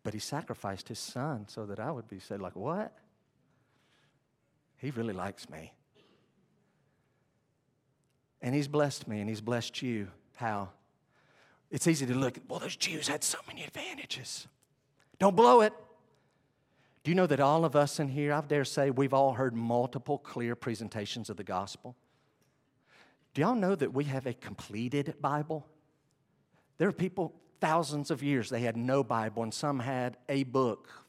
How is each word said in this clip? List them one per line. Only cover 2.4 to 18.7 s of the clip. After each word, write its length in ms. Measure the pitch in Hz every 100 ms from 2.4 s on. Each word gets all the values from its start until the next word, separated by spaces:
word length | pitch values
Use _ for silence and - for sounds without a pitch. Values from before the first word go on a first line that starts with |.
Like, 160 | 92 90
what? 400 | 123 185 - _ _ _ _ _ _ _ _ _ _ _ _ _ _ _ _ _ _ -
He 120 | 135
really 200 | 117 113
likes 380 | 92 95 - -
me. 220 | 80 78 _ _ _ _ _ _ _ _ _ _ _ _ _ _ _ _ _ _ _ _ _ _ _ _ _ _ -
And 140 | 123
he's 140 | 143 139
blessed 400 | 147 143 - -
me, 120 | 107
and 80 | 107
he's 120 | 107
blessed 420 | 110 120 - -
you. 260 | 127 110 95 - _ -
How? 340 | 117 104 95 - _ _ _ _ _ _ _ _ -
It's 180 | 135 170
easy 180 | 151 123
to 80 |
look, 240 | 127 127 - -
"Well, 120 | -
those 160 | - -
Jews 320 | - 160 -
had 160 | -
so 140 | - - -
many 160 | -
advantages." 840 | - - 349 302 - 135 123 - - _ _ _ _ _ _ -
Don't 160 | 196
blow 280 | 190 240 240
it. 120 | 214 - - - _ _ _ _ _ _ _ _ _ _
Do 80 | 151
you 60 | 180
know 100 | 175
that 140 | 135
all 240 | 139 160
of 100 | 165
us 240 | 147 143 -
in 100 | 143
here, 240 | 139 147
I 80 | 147
dare 240 | 147 147
say, 260 | 135